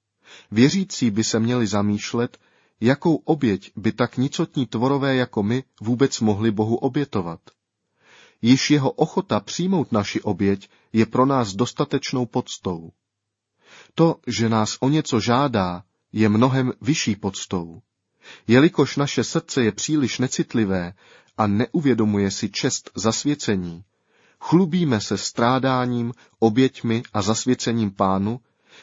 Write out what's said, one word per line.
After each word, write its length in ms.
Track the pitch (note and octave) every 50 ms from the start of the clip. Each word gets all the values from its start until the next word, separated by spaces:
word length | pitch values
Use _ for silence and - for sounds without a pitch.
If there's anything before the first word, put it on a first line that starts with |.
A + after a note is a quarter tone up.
| _ _ _ _ _ - - - - _
Věřící 600 | G2+ A2 B2 D3+ F3 G3 F#3+ - - - B2+ A#2
by 140 | G2 G#2+ A2
se 160 | - - A2+
měli 260 | A2+ A#2 B2 B2 A#2
zamýšlet, 720 | G2 G2+ G#2 G2+ G#2 G#2 G2+ - - - A#2 A#2+ B2 - - _ _ _ _ _ _ _ -
jakou 340 | A2 A#2 C#3 - - F3 D#3
oběť 580 | - - - D#3 D3 C3+ A#2 G2 - - - _
by 160 | - F#2+ A2
tak 240 | G#2 - B2 A#2 -
nicotní 500 | B2+ B2+ C#3+ - - E3 D#3 - D3+ B2+
tvorové 500 | - - A2+ A#2 C3 C#3+ C#3 C3+ C#3 C3
jako 260 | B2+ B2 - - A2+
my 220 | G2+ G#2 A#2+ C3 C3+ _ _ -
vůbec 400 | G#2+ A2 B2 A#2 C#3 C3 - -
mohli 300 | A2+ G#2+ G#2 G2 A2 A#2
Bohu 260 | G#2 G2+ G#2+ A2 A#2
obětovat. 640 | - - C#3 B2+ D3 C#3+ - - G#2+ F2 E2+ E2 E2+ _ - - _ _ _ _ _ _ _ _ _ _ _ - - - _ _ _
Již 280 | - A#2 C3 C3 - -
jeho 200 | D3 D3 C3+ C3
ochota 500 | - - D#3 D#3+ - F#3+ F3+ - A2+ G#2
přijmout 520 | - - - - E3+ F#3+ G3 F3 C3 -
naši 300 | - G#2 G2+ - - G#2+
oběť 460 | - G#2 G2+ F2 G#2 G2 G2 G2 - - _ _ _ _
je 140 | - A2 A2+
pro 200 | A2 - A#2+ C3
nás 280 | C3+ C#3 C3 A#2 G2+ F#2
dostatečnou 720 | G2+ B2 - - - D3 - - C3+ - - - B2+ B2
poctou. 640 | A#2 - B2+ A#2 - - - - G2 F2+ E2 E2 D#2+ - _ _ _ _ _ _ _ _ _ _ _ _ _ _ _ - - - _ _
To, 260 | - E3 E3 - - _
že 220 | - G#2+ G#2+ A#2 A2+
nás 280 | A2+ A2 G#2+ G#2+ - -
o 80 | - C3+
něco 320 | D3+ D#3 - - C3+ A2
žádá, 640 | F#2+ A#2+ A#2+ B2 C#3+ C#3 A2+ G#2+ F#2 F2+ F2 F2+ - _ _ _ _ _
je 160 | - A2+ G#2+ G#2+
mnohem 440 | G#2 G#2+ B2 C3+ B2+ C3+ B2+ B2+ - -
vyšší 360 | G#2+ A#2 D#3+ - - A#2 G#2
poctou. 640 | F#2+ - G2+ - - - - - F2+ E2+ E2+ E2+ - - _ _ _ _ _ _ _ _ - - - _
Jelikož 500 | - A2+ B2+ D3 E3+ - - C#3+ - -
naše 280 | C#3+ C#3+ C#3 - C3 A2+
srdce 380 | - - E3 - - - C#3
je 100 | A#2+ G#2+
příliš 460 | G2+ - - - D#3 D3+ C3+ A2 - -
necitlivé 760 | B2+ B2+ - - E3 - - B2 A2 F#2+ F#2+ F#2 F2 F2 - _ _ _ - - _ _ _
a 100 | - A2
neuvědomuje 840 | G#2 G2+ G#2 B2+ - - F3 D3 C#3 A#2+ A2 A2 G#2+ G#2 G2+ G2+ F#2+
si 180 | F#2+ - A#2 G2+
čest 420 | - - - C3 - - - - -
zasvěcení, 880 | - F#2 A2+ A2 - - C#3+ D3+ D3 - - G#2+ F#2+ F2+ F2 E2+ E2+ G2 _ _ _ _ _ _ _ _ _ _ _
chlubíme 600 | - - D3+ F3 F#3+ D#3+ D3+ F3+ F3 C#3+ B2 G#2
se 180 | - - G#2 F#2+
strádáním, 960 | - - - - A#2 A#2+ C3 C3 B2 C3+ C3 B2+ B2+ B2 B2 A#2+ A#2 A#2 B2 - _ _ _ _
oběťmi 640 | A2+ A2+ G#2+ B2+ C3 C3 - - - A#2 A2+ A2+ - -
a 100 | - G#2+
zasvěcením 680 | F#2+ G2+ A2 - - B2+ B2 - - B2 A#2 A#2 A2 G2+
Pánu, 500 | G2 - G2+ F#2+ F#2+ F#2+ G2 G#2+ A#2+ C3 - _ _ _ _ _ - -